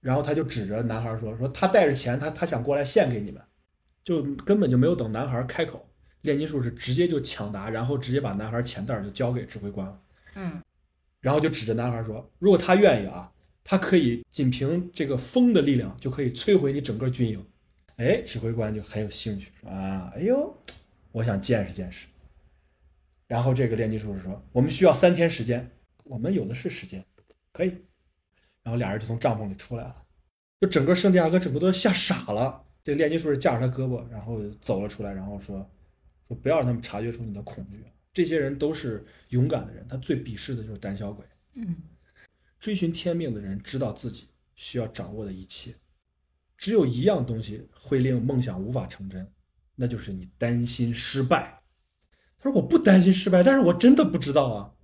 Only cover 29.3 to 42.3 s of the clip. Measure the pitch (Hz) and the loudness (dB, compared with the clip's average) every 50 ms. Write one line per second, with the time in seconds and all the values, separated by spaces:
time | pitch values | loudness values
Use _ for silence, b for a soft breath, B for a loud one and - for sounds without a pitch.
29.3 | 113 107 110 101 98 - - - 123 117 120 127 - - - _ _ _ _ _ | 0 0 -4 -8 -10 -10 -12 -10 -10 -10 -10 -10 -14 -18 -20 _ _ _ _ _
30.3 | _ _ _ _ _ _ - 185 - 160 135 139 180 180 - 202 185 180 170 160 | _ _ _ _ _ _ 0 2 4 2 4 4 2 4 4 6 6 6 6 6
31.3 | 165 185 180 170 127 147 165 185 190 185 - 226 185 - - - - 127 - - | 4 2 2 2 -2 0 2 2 2 4 2 2 2 2 2 0 0 -2 -2 -4
32.3 | 104 107 120 131 - - - _ _ _ _ - 147 147 160 147 156 165 160 156 | -2 -2 -2 -2 -4 -8 -18 _ _ _ _ -4 0 2 2 2 2 0 0 0
33.3 | 143 131 135 175 127 113 123 127 123 127 135 127 123 117 117 - 117 107 101 113 | -2 2 2 2 2 2 0 0 -2 -2 -4 -4 -4 -6 -6 -10 -14 -12 -10 -8
34.3 | 120 110 104 104 104 - _ - 107 95 101 104 - - 107 101 98 95 95 101 | -8 -8 -8 -8 -10 -14 _ -4 -4 -2 -2 -6 -8 -8 -10 -8 -8 -8 -10 -10
35.3 | 104 98 - - 101 98 95 - _ _ _ _ _ _ _ _ _ _ _ _ | -10 -12 -12 -12 -12 -12 -12 -14 _ _ _ _ _ _ _ _ _ _ _ _
36.3 | 120 123 - 131 156 160 139 123 120 113 - - - 104 110 117 117 117 117 110 | -14 -6 -2 0 0 2 2 0 -2 -2 -6 -8 -8 -6 -6 -6 -6 -8 -8 -10
37.3 | 101 101 98 - - - 95 - 101 104 117 - _ _ _ _ _ - 175 151 | -10 -10 -12 -12 -14 -14 -14 -14 -16 -18 -20 -20 _ _ _ _ _ -2 0 0
38.3 | 160 160 143 135 143 139 147 147 156 151 - 127 110 104 b b b b b b | 2 0 0 0 -2 -2 -2 -2 -2 -2 -4 -6 -6 -8 b b b b b b
39.3 | - 123 123 127 147 139 - 107 110 - - 120 131 131 127 - 151 - - - | 0 2 2 2 0 -2 -4 -6 -14 -16 -16 -12 -12 -12 -4 -2 -4 -4 -2 -8
40.3 | 110 101 - - 135 117 107 110 107 98 - 101 101 98 107 101 98 - - - | -12 -12 -10 -8 -8 -8 -8 -10 -12 -10 -8 -10 -8 -8 -8 -10 -10 -12 -16 -20
41.3 | _ _ _ _ _ 262 226 185 170 160 170 - - _ b b b b b b | _ _ _ _ _ -12 -8 -8 -8 -8 -10 -20 -20 _ b b b b b b